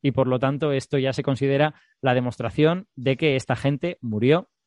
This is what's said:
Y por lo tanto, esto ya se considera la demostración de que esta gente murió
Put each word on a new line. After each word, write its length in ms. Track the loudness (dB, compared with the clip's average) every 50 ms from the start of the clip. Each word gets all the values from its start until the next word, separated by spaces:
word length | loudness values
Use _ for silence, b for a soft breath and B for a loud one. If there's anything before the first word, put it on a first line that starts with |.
| -2
Y 80 | -2
por 160 | 0 2 2
lo 120 | 2 2 0
tanto, 340 | 0 0 0 0 -2 0 0
esto 260 | -2 -2 -2 -2 -2
ya 160 | 0 0 -2
se 80 | -2 -2
considera 520 | -2 0 0 0 0 2 2 2 0 -2 b b b b b 0
la 100 | 0 2
demostración 760 | 2 0 -2 -4 -4 -6 -4 0 2 2 2 2 0 -6 -12 _
de 220 | -4 -2 -2 0
que 200 | 0 0 0 0
esta 200 | 0 0 -2 -4
gente 400 | -2 0 -2 -2 0 -4 -6 -6 -6 -8
murió 480 | -6 -2 0 4 4 4 2 0 -4 _ _ _